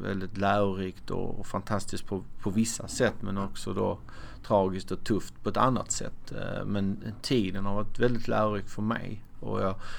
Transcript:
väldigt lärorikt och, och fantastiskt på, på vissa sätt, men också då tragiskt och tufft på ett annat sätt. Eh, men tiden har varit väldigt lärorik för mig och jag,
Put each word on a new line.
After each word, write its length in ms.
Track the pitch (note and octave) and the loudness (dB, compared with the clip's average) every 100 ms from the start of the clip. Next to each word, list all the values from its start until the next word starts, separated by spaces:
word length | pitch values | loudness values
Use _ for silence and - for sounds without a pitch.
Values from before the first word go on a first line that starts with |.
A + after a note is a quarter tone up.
väldigt 340 | F#2+ G2 F#2 F#2+ | -4 -2 -4 0
lärorikt 760 | G2+ G2+ G2+ F#2+ F#2 - - | 2 4 2 0 -4 -6 -4
och, 280 | F#2 F2+ F2+ | -2 -2 -2
och 80 | F#2+ | -2
fantastiskt 600 | G2+ - G#2 - G2+ - | -4 -2 -2 0 -2 -2
på, 160 | G2 - - | -4 -4 -4
på 80 | G#2 | 0
vissa 380 | G2 A2 - G2 | 2 2 -2 -6
sätt, 260 | - A#2+ - | 2 2 2
men 180 | G2 G2 | -2 -2
också 340 | G2 - G#2 | -2 -4 -4
då 260 | G2 G2 F#2+ - - - - - | 0 0 -2 -8 -12 -12 -10 2
tragiskt 440 | G#2 F#2+ F#2 - | 4 4 0 -2
och 140 | F#2+ | -2
tufft 380 | - G2+ - - | 2 2 0 -4
på 60 | G#2+ | 0
ett 80 | G#2+ | 4
annat 340 | B2 A#2+ - | 4 2 0
sätt. 420 | - - - - | -2 -2 -6 -6
Eh, 320 | G2+ F2+ F#2+ G2+ | -6 -4 -4 -2
men 480 | G2+ G2 G2+ A2 G#2+ | 0 0 0 -6 -6
tiden 440 | - B2+ F#2 G2 G2 | 2 2 4 2 2
har 80 | |
varit 240 | G2+ G#2+ - | 4 4 4
väldigt 300 | B2 A#2 - | 4 4 2
lärorik 400 | G#2+ G#2+ G2+ G2+ | 4 2 0 -2
för 140 | - | -2
mig 420 | G#2+ A#2 - G#2+ - - | -2 -2 -4 -8 -10 -8
och 200 | G#2+ G#2 | -4 0
jag, 140 | G2 G2 - | 0 0 -4